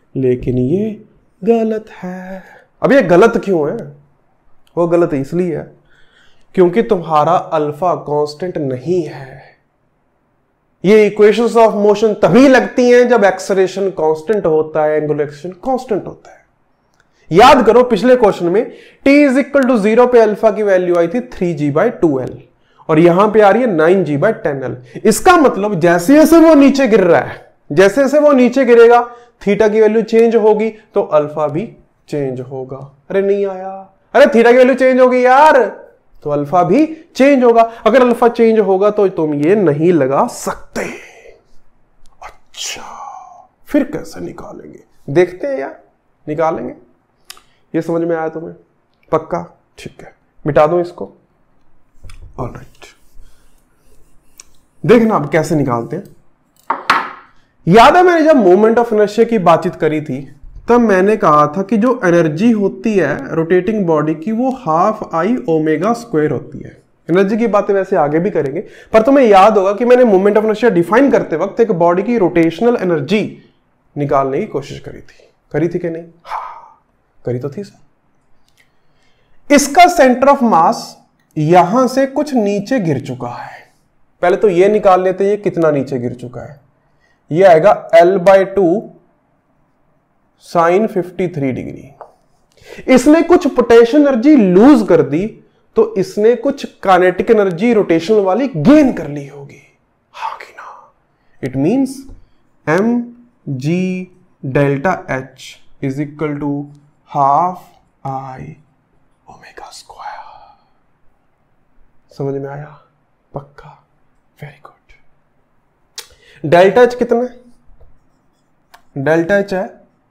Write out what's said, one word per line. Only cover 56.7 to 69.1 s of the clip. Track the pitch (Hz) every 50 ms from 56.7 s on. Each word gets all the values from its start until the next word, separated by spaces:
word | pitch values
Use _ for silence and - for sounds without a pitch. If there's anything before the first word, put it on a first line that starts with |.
| - - - - - - - - - - - _ _ _ _ _ _ _ _
याद | 165 185 226 240 285 339
है | 359 359
मैंने | 370 339 330 294
जब | 311 311 262 202
moment | 175 180 208 214 220 233
of | 240 233 233 220
inertia | 208 208 196 - 233 226 233
की | 233 214
बातचीत | 170 175 165 160 - 180 175
करी | - 165 151 156 156
थी | 147 - 127 139 147 - - _ - - - - - -
तब | 233 247
मैंने | 233 214 190 185 190 202 214
कहा | 202 190 160 151 151 147
था | 143 147 190
कि | 190 - 240
जो | 208 214 262 262 254 185
एनर्जी | 175 170 170 160 156 151 156 220 247
होती | 226 208 196 190 - - - 226 214
है | 185 156 139 151 156 135 143 156
रोटेटिंग | 165 165 165 185 180 175 226 220 214 185
बॉडी | 165 160 151 151 156 165
की | 156 - 220
वो | 220 226 262 262 254
हाफ | - - 156 156 165 185 220 214 - - - 160
आई | 160 175 214 254 247 - 165
ओमेगा | 160 160 156 156 156 147 175 220 233
स्क्वायर | 233 - - - 151 151 147
होती | 135 113 - - - -
है। | - - - _ _ _ _ _ _ -
एनर्जी | 165 190 202 190 233
की | 214 240
बातें | 226 202 202 202 208 196
वैसे | 196 190 190 202
आगे | 170 147 143 151 165
भी | 175 208
करेंगे, | - 165 147 135 143 185 - - - - - _ -
पर | 220
तुम्हें | 220 277